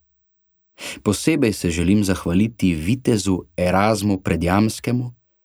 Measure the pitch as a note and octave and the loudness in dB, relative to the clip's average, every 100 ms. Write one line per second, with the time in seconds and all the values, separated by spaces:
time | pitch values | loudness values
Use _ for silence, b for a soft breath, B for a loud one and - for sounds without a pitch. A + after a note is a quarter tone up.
0 | _ _ _ _ _ _ _ B B B | _ _ _ _ _ _ _ B B B
1 | G#2+ G2 D3+ D#3+ A#2 - F2 E2 E2+ G#2+ | -2 0 0 2 0 0 -2 0 2 2
2 | F#2+ F2 F2+ F2+ A2+ - F#2 D#2+ D#2+ B2+ | 2 -2 0 2 0 0 0 0 -2 0
3 | - A2 F#2+ F2+ - - F2+ A2+ G#2 G#2+ | 0 0 0 -2 -4 -4 0 2 2 0
4 | G#2 F#2+ - E2 E2+ G2 A2 - - B2 | -2 -2 -2 -2 0 2 0 -2 -4 -4
5 | B2 - _ _ | -6 -12 _ _